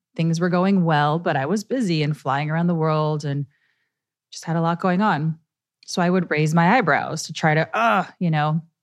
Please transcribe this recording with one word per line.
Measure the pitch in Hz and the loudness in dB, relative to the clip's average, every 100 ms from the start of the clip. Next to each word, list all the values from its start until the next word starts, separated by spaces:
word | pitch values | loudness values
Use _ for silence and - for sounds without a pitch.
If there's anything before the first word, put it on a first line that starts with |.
| _ - | _ -4
things | 165 165 | -2 0
were | 180 | 0
going | 180 190 196 | 2 2 2
well, | 165 151 147 160 | 2 2 2 0
but | 175 143 | -2 -2
I | 135 | -2
was | 214 | -4
busy | 202 262 208 160 | -2 -2 0 0
and | 147 151 | -2 -4
flying | 139 135 151 | -2 -2 -2
around | 160 170 | -2 0
the | |
world | 170 156 156 151 151 | 0 0 0 0 -2
and | 147 139 139 _ _ _ _ _ _ _ _ | -4 -4 -6 _ _ _ _ _ _ _ _
just | - | -14
had | - 165 | -6 -2
a | |
lot | 165 170 | 0 0
going | 185 180 | 0 0
on. | 214 156 156 156 _ _ _ _ - | 2 0 -2 -4 _ _ _ _ -8
So | - | -2
I | 175 | 2
would | 185 175 | 2 0
raise | 151 156 | 0 2
my | 170 170 254 | 4 4 4
eyebrows | 170 135 - 156 | 2 0 -2 -8
to | - | -10
try | 165 160 | -2 0
to, | 156 156 202 | 2 0 0
uh, | 226 202 170 - | 0 0 -2 -4
you | 175 | -2
know, | 156 151 160 - _ | 0 0 -2 -6 _